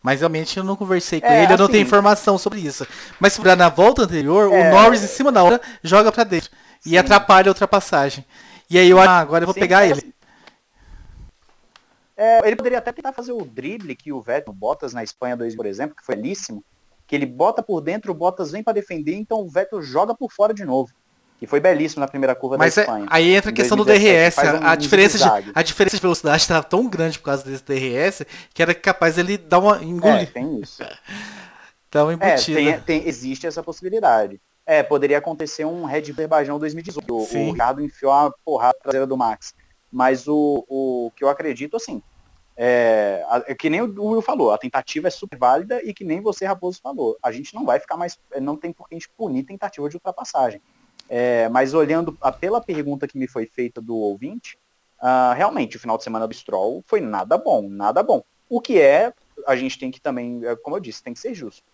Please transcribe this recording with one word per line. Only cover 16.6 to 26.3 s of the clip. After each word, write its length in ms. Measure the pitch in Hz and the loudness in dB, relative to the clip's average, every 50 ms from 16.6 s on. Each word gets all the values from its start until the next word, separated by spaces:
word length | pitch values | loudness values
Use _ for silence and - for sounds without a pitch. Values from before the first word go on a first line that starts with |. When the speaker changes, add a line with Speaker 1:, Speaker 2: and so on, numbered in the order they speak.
| _ _ _ _ _ _ _ _ _ | _ _ _ _ _ _ _ _ _
Speaker 2:
que 80 | _ 143 | _ -6
ele 100 | 147 139 | -6 -6
bota 360 | 127 123 131 170 208 - - | -6 -2 -2 0 0 0 -4
por 200 | - - 196 160 | -6 -6 -6 -6
dentro, 300 | 147 160 185 220 - 202 | -4 -6 -8 -8 -8 -10
o 40 | 175 | -8
Bottas 360 | 151 170 185 185 190 185 147 | -2 -2 -4 -2 -4 -10 -10
vem 120 | 160 214 214 | -10 -6 -6
pra 80 | 233 | -4
defender, 440 | 214 208 202 _ 180 160 147 151 175 | -4 -4 -6 _ -12 -8 -8 -8 -8
então 240 | 202 214 _ 226 220 | -8 -8 _ -6 -6
o 100 | 196 170 | -6 -4
Vettel 320 | 139 180 196 190 220 196 | -4 -4 -4 -4 -8 -12
joga 340 | 151 135 127 156 190 220 226 | -10 -4 -2 -2 -2 -2 -4
por 160 | _ 262 220 | _ -8 -12
fora 220 | _ - 208 214 220 | _ 0 0 0 0
de 100 | 202 196 | -4 -6
novo. 260 | 143 127 135 131 - _ _ _ _ _ _ _ _ _ | -4 -2 -4 -4 -4 _ _ _ _ _ _ _ _ _
Que 80 | _ 120 | _ -8
foi 140 | - 143 147 | -2 -2 2
belíssimo 400 | 151 185 180 147 156 156 156 147 | 2 2 2 2 -2 -4 -4 -6
na 80 | 139 | -8
primeira 260 | 139 - 135 135 131 123 | -6 -4 -2 -2 -2 -2
curva 240 | - 131 127 135 | -2 -4 -6 0
Speaker 1:
Mas 180 | 135 156 160 - | 0 0 2 2
Speaker 2:
da 60 | 208 | 0
Speaker 1:
é, 40 | 208 | 0
Speaker 2:
Espanha, 220 | - 113 107 104 101 | 0 -4 -6 -4 0
Speaker 1:
aí 260 | 165 160 165 170 190 | 2 2 4 6 4
entra 140 | 196 190 214 | 4 2 0
a 20 | |
Speaker 2:
em 40 | 220 | -2
Speaker 1:
questão 200 | 226 202 - 214 | -2 0 0 2
do 80 | 208 214 | 2 4
Speaker 2:
dois 160 | 202 214 202 | 4 6 6
mil 100 | 208 214 | 6 6
e 40 | 180 | 6
dezessete, 220 | 165 165 170 - | 6 6 4 4
Speaker 1:
D 120 | - 143 | 2 2
R 40 | 156 | 2
S, 20 | 151 | 2
Speaker 2:
faz 80 | 160 160 | 2 2
um, 40 | |
Speaker 1:
a 60 | 165 165 | 2 2
Speaker 2:
um 40 | |
Speaker 1:
diferença 400 | 151 151 139 208 190 196 202 214 | 2 2 2 4 6 6 4 4
de, 60 | 208 139 | 4 4
Speaker 2:
zigue-zague. 280 | 117 107 101 98 104 101 | 4 4 2 -2 -4 -4
Speaker 1:
a 100 | 156 165 | -2 -2
diferença 320 | - - - 196 190 - | -2 0 0 0 0 0
de 40 | 190 | 0
velocidade 460 | - 180 170 - - 151 | 0 0 -2 0 0 0